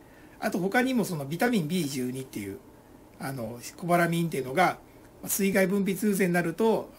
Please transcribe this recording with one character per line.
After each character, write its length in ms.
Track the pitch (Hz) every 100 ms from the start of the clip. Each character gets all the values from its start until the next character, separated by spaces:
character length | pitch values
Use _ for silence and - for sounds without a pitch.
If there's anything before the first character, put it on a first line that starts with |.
| - - - -
あ 120 | 220
と 80 | 202
他 220 | 190 -
に 120 | 254
も 120 | 254 165
そ 100 | 160
の 100 | 139
ビ 120 | 165
タ 120 | 247
ミ 100 | 220
ン 80 | 151
ビ 180 | 185 143
ー 20 |
十 240 | 139 127
二 100 | 131
っ 40 | 131
て 140 | -
い 140 | 101
う、 60 | 98 - - - - - -
あ 120 | 139
の、 280 | 135 113 120 - -
コ 100 | 170
バ 100 | 175
ラ 100 | 170
ミ 120 | 170
ン 60 | 170
っ 20 |
て 80 | 151
い 40 |
う 40 | 127
の 60 |
が、 260 | 151 170 - - - - -
ま 60 | -
あ、 20 |
水 240 | - 196
害 140 | 190 185
分 160 | 202
泌 140 | 196 180
不 160 | 214
全 160 | 196 180
に 40 |
な 80 | 175
る 120 | 165
と、 380 | 165 220 175 -